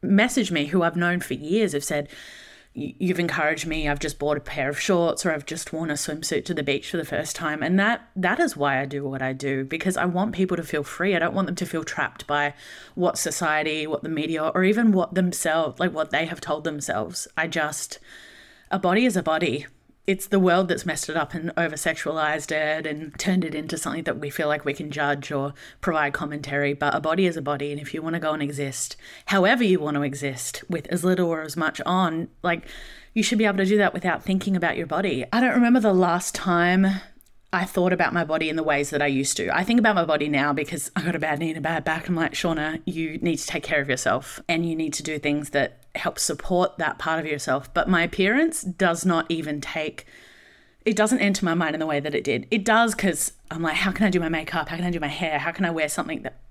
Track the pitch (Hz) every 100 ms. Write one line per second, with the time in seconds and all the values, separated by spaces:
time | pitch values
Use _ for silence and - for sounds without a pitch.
0 | 190 196 240 262 190 165 143 180 165 165
1 | 175 180 - 139 151 202 208 143 - 151
2 | 147 - - - - - _ - 143 -
3 | 180 180 170 - 151 160 165 156 151 143
4 | 156 - 147 147 - - 135 143 - 180
5 | 170 - 180 156 143 156 - 160 165 147
6 | - 156 156 160 - 160 143 139 - 175
7 | 156 - 156 - 160 151 160 190 202 233
8 | - - 180 247 339 - 143 135 139 139
9 | 139 135 131 131 139 135 135 160 190 185
10 | 180 175 185 - 185 170 165 151 143 -
11 | 180 180 170 185 180 175 175 165 156 -
12 | 139 - - 143 143 - - - - -
13 | 175 - 165 151 165 151 156 156 151 160
14 | 156 160 151 160 156 - 185 214 233 190
15 | - 180 180 - 170 160 156 - 175 156
16 | 156 143 165 170 - 151 160 147 139 95
17 | 170 180 - - 165 165 151 147 - -
18 | - - - - - - _ 190 185 190
19 | 247 185 160 160 165 113 - _ _ _
20 | - 190 - 196 185 175 185 - 175 151
21 | - 160 147 165 165 - 170 151 170 156
22 | 156 160 151 156 147 156 151 156 160 156
23 | 156 - - 185 165 156 160 160 - 156
24 | 160 - 147 - 151 147 143 139 151 147
25 | 147 143 139 147 139 - - - - 160
26 | 143 143 147 147 139 143 143 143 147 156
27 | 156 170 185 160 139 143 143 143 143 160
28 | 160 165 156 151 143 143 139 127 - -
29 | - - - 202 190 247 220 180 147 147
30 | 143 139 139 131 - - - 165 - 175
31 | 175 185 175 160 156 170 156 - - 185
32 | 180 160 170 - 175 170 - - - -
33 | - 220 - 220 220 196 190 208 202 -
34 | 185 165 - 190 196 185 165 - 156 160
35 | 196 131 - 220 247 247 240 247 214 185
36 | 175 175 - - 190 175 175 185 190 190
37 | - - - - _ 180 180 - 180 180
38 | 165 170 156 160 160 156 156 143 143 147
39 | 143 135 139 - 87 - 185 233 220 196
40 | 170 151 147 147 143 143 147 160 - -
41 | 160 165 156 147 160 156 151 165 160 160
42 | 165 170 160 - 175 160 151 160 - 160
43 | 160 156 175 160 - 170 - 156 139 127
44 | - 120 - - - 165 170 160 160 143
45 | 156 151 147 147 143 143 131 - - -
46 | - - - 156 - 180 180 - 156 -
47 | - 160 156 147 - 139 - - - 180
48 | 170 - 190 247 320 - 185 180 185 170
49 | 185 165 - 165 151 147 - 160 156 -
50 | - - - - - - _ _ - 214
51 | 214 254 202 190 175 165 160 156 160 147
52 | 147 143 - 123 - 202 190 220 233 214
53 | 202 160 - - - 160 165 156 190 180
54 | 202 185 165 160 156 170 151 165 180 170
55 | 147 - 170 147 151 170 175 165 151 -
56 | 156 160 - - -